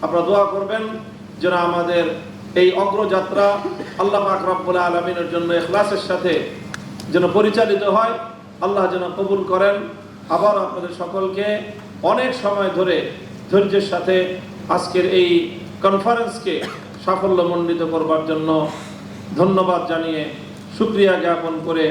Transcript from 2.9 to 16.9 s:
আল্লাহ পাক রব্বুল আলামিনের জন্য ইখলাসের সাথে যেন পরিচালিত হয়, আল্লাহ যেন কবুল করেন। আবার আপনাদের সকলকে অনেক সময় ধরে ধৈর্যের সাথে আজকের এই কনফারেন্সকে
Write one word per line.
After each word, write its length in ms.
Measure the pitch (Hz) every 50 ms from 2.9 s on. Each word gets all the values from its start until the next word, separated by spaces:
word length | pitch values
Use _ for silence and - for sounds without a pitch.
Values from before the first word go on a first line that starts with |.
| 196 208 214 185 185 190 180 - 196 202 202 202 202 208 - - - - - - - - 185
আল্লাহ 180 | 202 208 202 202
পাক 140 | 196 190 190 190 185
রব্বুল 280 | 185 185 180 175 180 180 180
আলামিনের 420 | 175 170 175 175 180 180 175 170 156 170
জন্য 140 | 170 170 170 175 170
ইখলাসের 420 | 165 165 175 202 208 202 208 196 - -
সাথে 240 | 185 170 - 180 160 - - - - - - - - - - - - - - - 151
যেন 120 | 175 175 175 175
পরিচালিত 480 | 202 208 214 196 220 226 208 202 196 202 202 190
হয়, 180 | 214 226 226 - - - - - - - - - - 175
আল্লাহ 200 | 190 202 202 185 180 185
যেন 100 | 185 180 175 -
কবুল 240 | 196 196 190 196 196 185 - 185
করেন। 240 | 185 196 202 202 202 - - - - - - - - - - 160
আবার 200 | 170 180 208 - 196 190
আপনাদের 280 | - - 190 175 175 - -
সকলকে 460 | 180 180 196 190 190 185 185 196 202 208 208 214 208 - - - - - - - -
অনেক 280 | 165 214 247 254 254 - - -
সময় 280 | 202 202 202 196 185 170 165
ধরে 180 | 185 185 170 151 - - - - - - - - - -
ধৈর্যের 360 | - 196 202 202 196 196 190 - 180
সাথে 240 | 175 175 185 185 185 180 - - - - - - - - - 170
আজকের 300 | 180 175 - - 185 180 185 180 180
এই 100 | 180 175 175 170 170 - - - - - - - -
কনফারেন্সকে 680 | 196 196 196 196 226 240 233 233 220 196 - - 196 160 139 - - - - - -